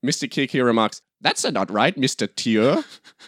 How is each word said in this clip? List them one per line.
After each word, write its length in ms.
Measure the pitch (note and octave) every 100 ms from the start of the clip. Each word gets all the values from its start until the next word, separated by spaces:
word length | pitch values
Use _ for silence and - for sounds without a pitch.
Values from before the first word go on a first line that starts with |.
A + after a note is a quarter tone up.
Mister 240 | B2 D3 C3+
Kirk 220 | - C#3
here 160 | C#3
remarks, 360 | B2 A2+ G#2+ - _ _
That's 220 | - -
not 260 | C#4 C#3+ G2
right, 260 | G#2 B2+ F#3+
Mister 300 | C3 - G#2
Tier. 560 | - - A2 A#2 F3+ -
<laughs> 40 | - - _